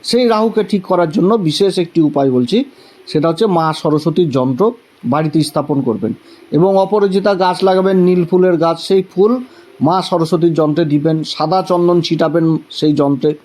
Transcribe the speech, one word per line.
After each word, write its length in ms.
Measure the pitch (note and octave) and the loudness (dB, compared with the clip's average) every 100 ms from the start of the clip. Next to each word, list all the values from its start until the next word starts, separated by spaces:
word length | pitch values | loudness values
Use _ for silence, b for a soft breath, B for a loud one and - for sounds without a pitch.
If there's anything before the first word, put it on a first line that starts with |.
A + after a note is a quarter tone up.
সেই 240 | - A#3 A#3+ | 0 2 2
রাহুকে 360 | G#3+ A3 A3 | 2 2 0
ঠিক 200 | G3+ G3+ - | -2 -4 0
করার 240 | F#3 E3 | 0 0
জন্য 260 | F3 F3+ A3+ | 0 0 2
বিশেষ 420 | E3 D3 G3 F3+ | 0 0 0 0
একটি 240 | E3+ F3 | -2 0
উপায় 300 | D3+ D3 C#3 | 0 2 0
বলছি, 320 | B2+ B2 A3 C#4 B B B - | 0 0 -2 -2 B B B -6
সেটা 220 | D#3 E3 | -2 -2
হচ্ছে 160 | D#3+ A3 | 0 0
মা 280 | E3+ D#3+ | 0 0
সরস্বতীর 560 | D3+ D#3+ D3+ D#3 D#3+ E3+ | -2 -2 0 0 0 0
যন্ত্র 420 | C3 B2+ B2+ G#3+ - _ _ A#2 | 0 -2 0 -2 -2 _ _ -4
বাড়িতে 360 | C#3+ D#3 D#3+ | -2 0 -2
স্থাপন 400 | D3 D#3 C#3+ D3 | -2 -4 -2 -2
করবেন 320 | B2 G#2+ A2 - B B B | -2 -4 -6 -8 B B B
এবং 260 | D3 F#3+ F#3+ | 0 2 2
অপরাজিতা 560 | F#3+ G#3 G3+ F#3+ G3+ | 0 0 0 0 0
গাছ 300 | F#3+ F#3 F3 | 0 0 0
লাগাবেন, 340 | F#3+ F#3 F#3+ F#3+ | 0 2 2 2
নীল 280 | F3+ F3+ E3+ | 2 2 2
ফুলের 320 | F3+ F#3 E3+ | 2 2 2
গাছ, 220 | E3 E3 | 0 -2
সেই 240 | - G3 F#3 F3+ | -2 -2 -2 0
ফুল 240 | G#3 B3+ B3+ B B - | 2 0 -6 B B -2
মা 200 | C#3 F#3 | 0 0
সরস্বতীর 520 | F3+ F3 D#3+ F3 E3+ | -2 -2 0 0 0
যন্ত্রে 320 | D#3+ D3+ D3+ D#3+ | 2 0 0 0
দিবেন, 380 | D3 D3+ D#3+ | 0 0 -2
সাদা 400 | D3+ - D#3 F#3 F3+ | -6 -6 -2 -2 0
চন্দন 340 | F3 F3 F3 | 0 2 2
ছিটাবেন 560 | E3 D#3+ D#3+ E3 E3 D#3 - | 0 -2 0 0 0 -2 -6
সেই 240 | - D#3 | -4 -2
যন্ত্রে 400 | D3 C#3+ C#3 D3+ D3+ | 0 0 0 -2 -4